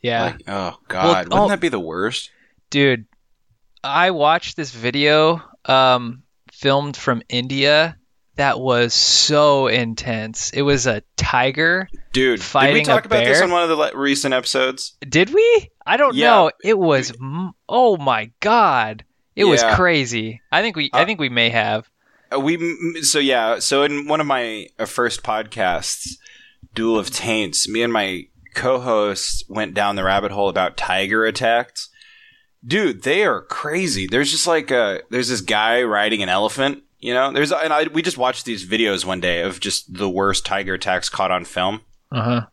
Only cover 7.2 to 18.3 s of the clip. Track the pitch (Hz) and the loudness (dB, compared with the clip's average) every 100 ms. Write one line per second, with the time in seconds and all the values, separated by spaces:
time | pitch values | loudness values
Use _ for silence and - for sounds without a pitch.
7.2 | - 123 127 139 139 151 160 - _ _ | -2 -6 -4 0 4 4 2 -4 _ _
8.2 | _ - 139 123 131 120 120 - - - | _ -2 0 0 0 2 2 2 2 2
9.2 | - 147 147 139 131 120 117 113 127 113 | 2 4 4 4 2 0 -2 -6 -6 -6
10.2 | 110 113 - 135 139 143 127 107 - - | -6 -8 -6 -2 2 2 0 -2 -6 -6
11.2 | - 127 127 135 165 180 190 - - 127 | -2 2 0 2 0 0 -4 -12 -4 0
12.2 | 131 110 87 143 135 147 151 127 - - | 2 0 0 2 4 4 4 2 2 2
13.2 | 120 147 185 175 170 160 151 - 139 139 | 4 4 4 2 2 2 0 0 0 0
14.2 | 143 131 123 135 131 131 - _ 139 151 | 0 0 0 0 0 -2 -12 _ -2 2
15.2 | 190 349 453 466 - _ - 226 285 247 | 4 4 6 4 2 _ -2 2 2 4
16.2 | 262 220 160 - 190 214 175 139 120 117 | 6 6 4 2 0 2 4 2 0 -10
17.2 | 131 156 185 - - 233 254 185 139 113 | -10 -8 -10 -12 -2 4 4 4 0 -2
18.2 | 110 | -4